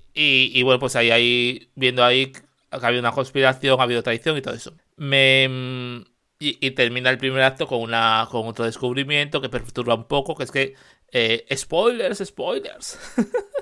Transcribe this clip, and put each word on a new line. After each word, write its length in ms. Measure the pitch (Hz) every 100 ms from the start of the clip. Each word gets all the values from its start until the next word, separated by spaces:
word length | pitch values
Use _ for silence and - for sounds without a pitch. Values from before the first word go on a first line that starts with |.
| -
Y, 380 | - 147 131 131
y 80 | 127
bueno, 160 | 127 127
pues 160 | 131
ahí, 160 | 123 117
ahí, 600 | 117 120 123 120 127 _
viendo 300 | - 127 123
ahí 220 | 123 127 135
que 100 | 131 _ _ _
ha 60 | 135 120
habido 140 | 123
una 100 | 120
conspiración, 720 | 120 127 143 131 131 139 131
ha 20 |
habido 200 | 123 120
traición 320 | 120 117 160 151
y 60 |
todo 120 | 131
eso. 180 | 117 - - _ -
Me, 520 | 143 139 135 131 131
mm, 560 | 127 127 127 123 120 - _ _ -
y, 260 | 147 -
y 60 | 135
termina 400 | 131 120 123 127
el 80 | 127
primer 240 | 131 131
acto 240 | 131 131 156
con 140 | 120
una, 480 | 113 113 113 113 113
con 160 | 120 113
otro 180 | 113
descubrimiento 760 | 113 117 123 131 139 147 147 147
que 80 | 131
perturba 460 | 120 - - 117 113
un 80 |
poco, 320 | - 143 139 156
que 80 |
es 80 | 127
que... 220 | 135 135 - - _ _
Eh, 340 | 127 113 113 - 131
spoilers, 640 | - 160 226 240 185 202
spoilers. 720 | 190 - 170 - - - - - - -
<laughs> 100 | - 466 403 571